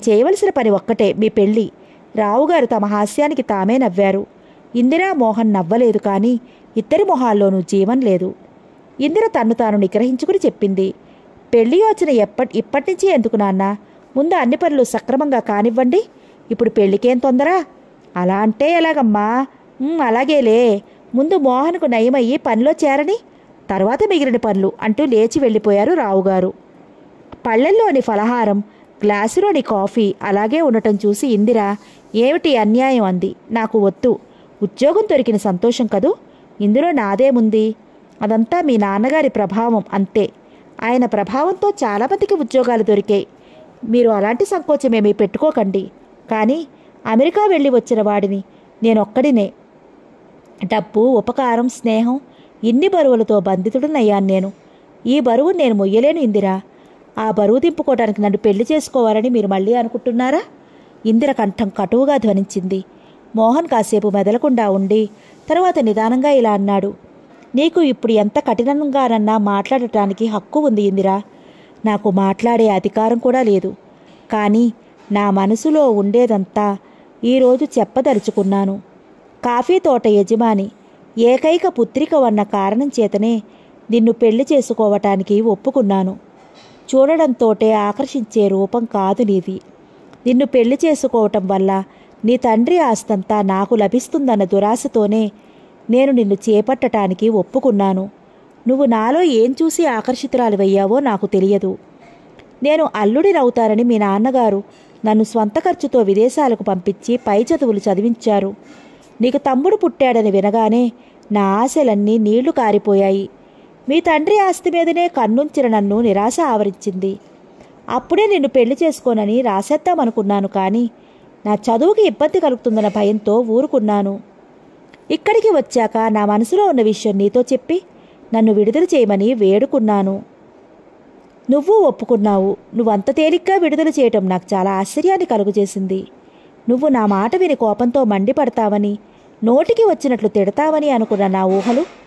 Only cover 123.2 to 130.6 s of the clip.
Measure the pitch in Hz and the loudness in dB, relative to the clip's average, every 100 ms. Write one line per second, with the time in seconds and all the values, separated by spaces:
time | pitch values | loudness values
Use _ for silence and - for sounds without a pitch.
123.2 | 214 214 240 226 294 269 214 202 196 196 | 0 0 0 0 0 0 0 0 -2 -6
124.2 | - - - - - - - - - 311 | -14 -20 -20 -20 -20 -20 -20 -16 -6 -4
125.2 | - 440 427 320 - 247 220 226 220 214 | 0 0 2 0 0 -2 -2 -2 -2 0
126.2 | 208 208 226 370 403 269 214 208 220 196 | 0 0 0 0 2 2 0 0 -2 0
127.2 | 202 247 247 254 - 349 - - - - | 0 0 0 -2 -2 -6 -6 -20 -20 -20
128.2 | - 226 220 208 214 269 349 302 214 196 | -6 0 2 4 2 2 2 2 2 2
129.2 | 208 254 190 202 269 277 214 202 190 196 | 0 2 2 2 0 0 0 0 -2 -6
130.2 | - _ - - | -12 _ -20 -20